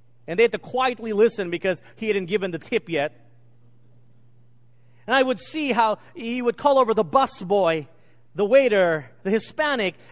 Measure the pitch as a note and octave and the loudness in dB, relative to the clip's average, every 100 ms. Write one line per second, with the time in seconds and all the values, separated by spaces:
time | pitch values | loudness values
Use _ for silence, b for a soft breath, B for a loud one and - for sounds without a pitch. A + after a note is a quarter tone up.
0 | - - - F#3 A#3 G#3 - B3 C4 A3 | -20 -18 -4 0 2 0 -6 -2 -2 -4
1 | A3+ G3+ A3+ G#3+ F3 E3+ F#3+ F3 B - | -4 2 2 2 -6 -4 -4 -4 B -8
2 | A3 G3 E3+ G3+ F#3+ E3 - A#3 - D3+ | -4 -4 -2 -2 -2 -8 -4 -4 -2 -4
3 | D3+ - - - - - - - - - | -4 -6 -20 -20 -20 -20 -20 -20 -20 -20
4 | - - - - - - - - b b | -20 -20 -20 -20 -20 -20 -20 -20 b b
5 | - C4 C4 A#3 - D#4 C#4 A3 A3 G#3 | 0 2 2 -2 -6 -4 -2 0 0 -2
6 | B E4 A#3 B3 A#3+ - C#4+ C4+ A3+ G#3+ | B -12 -8 -4 -4 0 4 4 4 0
7 | E3 C4+ C4 - F3+ G3+ E3+ D#3+ C3 b | 2 0 0 -4 -2 0 2 0 -6 b
8 | b b - E3 G3+ C4+ B3+ G3+ F3 D#3 | b b -12 -4 4 4 6 4 2 0
9 | B2+ - F#3+ G#3+ - - D4+ C4 F#3 - | -6 -10 -4 -2 -4 -4 -2 -2 -4 -6
10 | B | B